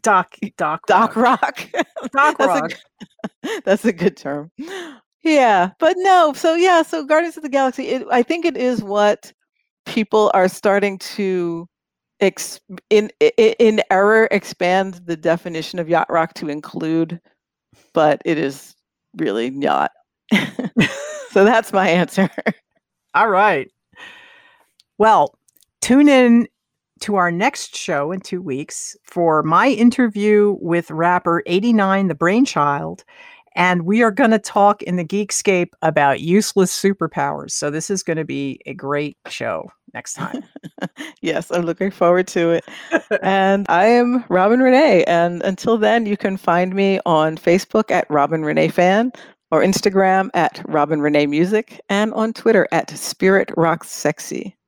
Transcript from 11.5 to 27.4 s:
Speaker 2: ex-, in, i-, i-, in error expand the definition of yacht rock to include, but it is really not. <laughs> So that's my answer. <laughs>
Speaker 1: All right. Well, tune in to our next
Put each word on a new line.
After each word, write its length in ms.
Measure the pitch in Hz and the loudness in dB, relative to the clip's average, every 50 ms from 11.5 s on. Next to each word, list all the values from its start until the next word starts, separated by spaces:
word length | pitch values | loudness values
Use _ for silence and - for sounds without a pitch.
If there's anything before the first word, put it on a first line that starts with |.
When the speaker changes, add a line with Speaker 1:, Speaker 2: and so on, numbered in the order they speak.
| 170 165 175 - _ _ _ _ _ _ _ _ _ _ | -6 -8 -12 -16 _ _ _ _ _ _ _ _ _ _
Speaker 2:
ex-, 400 | 202 190 - - - - - - _ _ 190 - _ _ | -2 -2 -2 -4 -14 -12 -14 -18 _ _ -20 -20 _ _
in, 220 | 214 208 214 208 - _ | 2 2 2 0 -2 _
i-, 100 | - 151 - | 0 2 4
i-, 180 | - 220 220 - _ | 4 2 2 4 _
in 220 | 240 220 220 214 - _ | 2 4 4 2 -2 _
error 360 | 196 185 202 208 220 226 220 - | 0 2 4 4 4 4 2 2
expand 680 | - 196 - - - _ 180 175 180 190 196 196 185 175 180 | 0 -4 -4 -6 -8 _ -2 0 0 0 0 -2 -8 -14 -10
the 120 | 170 170 | -10 -10
definition 600 | 160 160 170 165 170 - 180 165 160 156 - - 180 | -4 0 0 0 0 -2 -8 -8 -8 -10 -8 -8 -8
of 100 | 165 156 | -4 0
yacht 200 | 170 160 - - | 0 0 0 0
rock 240 | - 165 160 165 _ | -2 -2 -2 -2 _
to 120 | - - | -10 -10
include, 720 | 151 143 151 151 - - 175 165 160 160 165 165 160 170 170 _ _ _ _ _ _ _ _ _ _ _ _ _ _ _ | -8 -8 -10 -12 -12 -10 -8 -6 -2 -2 -2 -2 -2 -6 -14 _ _ _ _ _ _ _ _ _ _ _ _ _ _ _
but 280 | 165 156 151 143 - - | 2 2 2 2 0 -2
it 140 | - 165 | -4 -2
is 360 | - - 139 139 135 - - _ _ _ _ _ _ _ _ _ | -2 -2 -6 -6 -10 -20 -20 _ _ _ _ _ _ _ _ _
really 320 | - 160 123 98 113 117 127 | -6 -4 -4 -2 -2 -4 -4
not. 420 | 135 139 139 73 71 67 71 - _ _ _ _ _ _ _ - | -6 -4 -2 -2 0 0 -2 -4 _ _ _ _ _ _ _ -2
<laughs> 80 | 220 190 - - - - 254 202 _ 240 180 - - 554 571 605 605 605 554 494 | -2 -2 -2 -4 -10 -10 -10 -6 _ -2 -2 -2 -2 -10 -12 -14 -14 -16 -18 -2
So 120 | - - 196 | 2 4 4
that's 300 | 214 240 220 220 - - | 4 4 2 0 0 -2
my 160 | 196 180 175 | 0 0 2
answer. 400 | 165 180 175 - - - 190 175 - - - 226 - _ _ _ _ | 2 0 0 -2 0 -2 -2 -2 -2 -6 -6 -6 -8 _ _ _ _
<laughs> 400 | _ _ _ _ _ _ _ - | _ _ _ _ _ _ _ 0
Speaker 1:
All 140 | 170 214 226 | 0 0 2
right. 400 | 196 185 208 214 180 139 127 - _ _ _ _ _ - - - - - - - - - _ _ _ _ _ _ _ _ _ _ _ | 2 2 2 2 0 0 -4 -8 _ _ _ _ _ -20 -20 -20 -20 -20 -20 -20 -20 -20 _ _ _ _ _ _ _ _ _ _ _
Well, 400 | - 208 220 214 180 143 - _ _ _ _ _ _ _ _ _ _ | 0 2 4 4 4 2 0 _ _ _ _ _ _ _ _ _ _
tune 260 | - - 240 277 294 | -2 2 4 6 6
in 400 | 294 277 262 254 240 233 233 240 - _ _ _ _ _ _ _ _ _ _ | 6 6 6 6 6 6 4 2 0 _ _ _ _ _ _ _ _ _ _
to 140 | - - 208 | -6 -2 0
our 160 | 190 175 175 | 0 0 0
next 440 | 170 175 | 0 0